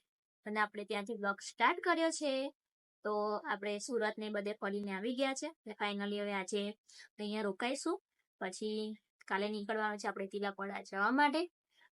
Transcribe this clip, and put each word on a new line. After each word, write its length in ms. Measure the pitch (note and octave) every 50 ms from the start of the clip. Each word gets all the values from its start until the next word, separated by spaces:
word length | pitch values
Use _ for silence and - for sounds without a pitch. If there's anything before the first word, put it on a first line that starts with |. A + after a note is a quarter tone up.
| - _ _ _ _ _ _ _ _
અને 140 | G#3+ G#3 G#3+
આપણે 260 | G#3+ G#3 - G#3 G3+
ત્યાંથી 280 | - G#3+ G3+ G3+ G3+ A#3
વ્લોગ 240 | G3+ G3+ G3 G3 -
સ્ટાર્ટ 400 | - - - - A#3 C4 F4 F4+
કર્યો 300 | - F#4 E4+ E4 E4 E4
છે. 440 | D#4+ - D4+ C#4+ C4+ C4 C4+ C#4+ - _ _ _ _ _ _ _ _ _ -
તો 100 | G#3 G#3 G#3 G#3 G#3+ G#3 G#3
આપણે 420 | - - G#3+ G3 G3+ G#3 G#3 G#3
સુરત 380 | G#3 - B3+ A3+ G#3+ A3 G#3+ A3
ને 120 | G#3+ G#3+
બધે 240 | G#3+ G#3 G3 G3+ G#3
ફરીને 380 | - - G3+ G3+ G#3 G3+ G3+
આવી 240 | F#3+ F#3 G3+ B3 B3+
ગયા 180 | B3 C4+ C4+ C4+
છે. 140 | - - -
એટલે 260 | E4 _ _ A3 G#3
finally 460 | - G#3+ G3+ G3+ G3+ G3+ G3+ G#3 G#3
હવે 120 | G3+ G#3 G3+
આજે 300 | G3 F#3 F#3 A3 G3+ G3+ G#3 G#3+ - _ - - - - - _ -
અહીંયા 220 | G#3+ G#3 G#3 G#3+
રોકાઈશું. 600 | G#3+ G3+ F#3+ - A#3 A#3+ C#4+ C4+ - D#4+ F4 G4 - _ _ _ _ _ _ _
પછી 580 | G3+ F#3 F#3 - A3 G#3+ G#3+ G#3+ G#3+ G#3+ A3 - _ _ _ _ - -
કાલે 220 | G3+ F#3+ G3+ G#3
નીકળવાનું 480 | G#3+ G#3 G3+ G3+ A3 A3 G#3+ G#3+ G#3 G3+
છે 100 | - G#3
આપણે 200 | G3 - G3 F#3+
તિલકવાડા 540 | - G3+ G3+ G3+ G3 - G3 G3 G3+ G3+
જવા 300 | G3+ - - G3 G3+ A3
માટે. 300 | B3+ C#4 D4 C#4+ C4 D#4+ F4+ F4 - _ _ _ _ _ - _ _